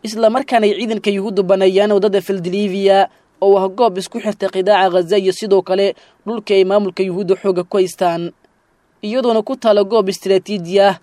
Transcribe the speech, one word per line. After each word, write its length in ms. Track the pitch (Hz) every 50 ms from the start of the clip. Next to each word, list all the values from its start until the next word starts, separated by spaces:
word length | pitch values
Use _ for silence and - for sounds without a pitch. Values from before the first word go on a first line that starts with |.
| -
isla 260 | 220 220 214 226 220
markaana 340 | 226 262 269 - 262 226 214
ay 80 | 214 190 165
ciidanka 300 | 233 220 220 208 - 214
Yuhuudda 300 | 202 196 190 233 196 196
baneeyaan 500 | 196 175 196 190 196 190 180 190 208 214
waddada 280 | 208 196 185 214 190 196
Philadelphia 760 | 185 - 196 190 170 180 180 202 208 202 180 196 196 196 190 196 190 - _ _ _ _ _ _
oo 140 | 190 196 196 196
ah 100 | 190 190
goob 300 | 190 208 240 226 180 185
isku 180 | 185 - - 233
xirta 260 | - 220 202 _ 196 196
qidaaca 420 | - 190 185 196 208 185 190 190
Gaza 240 | 175 185 180 165 208 208
iyo 140 | 190 190
sidoo 300 | 185 - 214 208 196 190
kale 240 | 180 - 185 185 196 202 160 _ - _ _ _ _
dhulka 260 | 202 233 220 208 - 202
ay 100 | 196 190
maamulka 380 | 185 196 208 202 190 180 -
Yuhuudda 320 | 190 190 175 185 208 175 185
xoogga 280 | - - 196 185 180 175
ku 120 | _ -
haystaan, 460 | 202 185 180 - - 190 175 170 170 170 170 _ _ _ _ _ _ _ _ _ _ _ _ _ _
iyadoona 400 | - 208 220 262 240 240 226 220
ku 140 | 208 - 269
taala 260 | 254 - 226 208 208 202
goob 240 | 190 220 226 202 190
istiraatiiji 680 | 196 - - 190 190 190 180 - 208 202 170 165 185 196
ah 140 | 196 202 185 -